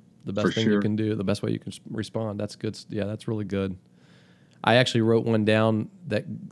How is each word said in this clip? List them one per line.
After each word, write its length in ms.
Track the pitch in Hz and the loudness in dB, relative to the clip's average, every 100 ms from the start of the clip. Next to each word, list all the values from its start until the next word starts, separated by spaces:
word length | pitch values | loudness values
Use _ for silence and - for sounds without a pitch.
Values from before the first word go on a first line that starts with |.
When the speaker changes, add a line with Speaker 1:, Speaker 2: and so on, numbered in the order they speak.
| _ _ | _ _
Speaker 1:
The 80 | - | -8
best 160 | 101 104 | 0 0
Speaker 2:
for 60 | |
Speaker 1:
thing 100 | - | 2
Speaker 2:
sure. 100 | 113 104 | 2 2
Speaker 1:
you 40 | |
can 160 | 104 107 | 0 0
do, 180 | 107 107 | -2 -2
the 100 | 95 | -2
best 180 | 101 | -2
way 80 | - | -2
you 80 | 110 | -4
can 140 | - | -6
s-, 80 | - - | -14 -12
respond. 500 | 110 104 113 110 104 | -10 -8 -6 -6 -6
That's 160 | 104 - | -8 -6
good. 240 | 110 98 - | -8 -8 -10
Yeah, 140 | 107 | -6
that's 240 | 98 107 - | -4 -6 -4
really 160 | 107 | -4
good. 320 | 98 98 95 92 _ _ _ - _ _ _ - | -2 -2 -2 -6 _ _ _ -20 _ _ _ -4
I 120 | - 120 | 4 4
actually 260 | 127 117 | 4 2
wrote 240 | 110 113 117 | 4 4 4
one 180 | 110 | 2
down 460 | 107 110 110 110 - - - | 4 6 4 2 -2 -8 -4
that 160 | 104 - - - | -4 -4 -12 -8